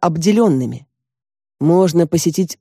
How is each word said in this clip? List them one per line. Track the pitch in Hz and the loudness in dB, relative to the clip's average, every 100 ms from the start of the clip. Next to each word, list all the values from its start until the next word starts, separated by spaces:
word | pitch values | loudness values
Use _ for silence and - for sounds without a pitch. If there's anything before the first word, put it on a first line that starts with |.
обделёнными. | 170 160 175 214 220 135 117 - - _ _ _ _ _ _ - | -4 -2 0 2 2 0 -4 -8 -16 _ _ _ _ _ _ -4
Можно | 151 180 185 170 160 | 0 2 2 2 0
посетить | 170 170 160 180 - | 0 -2 -2 -4 -6